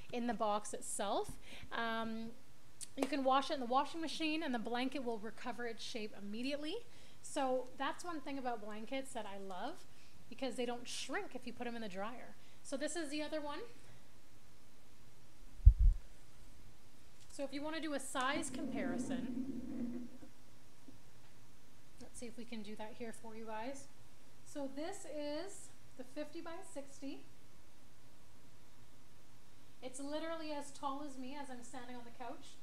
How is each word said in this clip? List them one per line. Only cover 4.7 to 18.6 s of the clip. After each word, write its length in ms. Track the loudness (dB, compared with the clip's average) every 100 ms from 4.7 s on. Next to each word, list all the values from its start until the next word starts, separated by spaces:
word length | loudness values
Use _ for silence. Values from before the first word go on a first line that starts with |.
| 2 2 0
will 160 | 0 0
recover 480 | -2 -2 -2 -2 -2
its 160 | -2
shape 320 | -2 -2 -2 -4
immediately. 560 | -2 -2 0 0 0 -2 -4 -6 -6 -6
So 460 | -2 2 4 4 2 0
that's 260 | 0 0
one 160 | -2 -2
thing 180 | -2 0
about 240 | 0 0
blankets 500 | -2 -2 -2 -2 0
that 120 | -2 -2
I 120 | -4
love, 380 | -4 -2 -2 -2 -4 -4 -4 -4 -4
because 280 | -2 -2 0
they 100 | 0
don't 200 | 0 -2
shrink 480 | -2 0 0 0
if 120 | -2 -2
you 60 |
put 140 | -2 -2
'em 80 |
in 80 | -2
the 60 | -2
dryer. 480 | -2 -2 -2 -4 -4 -4 -4
So 140 | -2 0
this 180 | 0
is 140 | 0 0
the 140 | 0
other 180 | 0 0
one. 200 | 0 -2 -2 -4 -4 -4 -4 -4 -4 -4 -4 -4 -4 -4 -4 -4 -4 -4 -4 -4 -4 12 12 12 12 10 2 -4 -4 -4 -4 -4 -4 -4 -4 -4 -4 -4 -4
So 100 | -2
if 100 | -2
you 100 | 0
wanna 180 | -2 0
do 140 | 0
a 60 | 0
size 500 | 0 0 2 2 0
comparison, 1600 | -2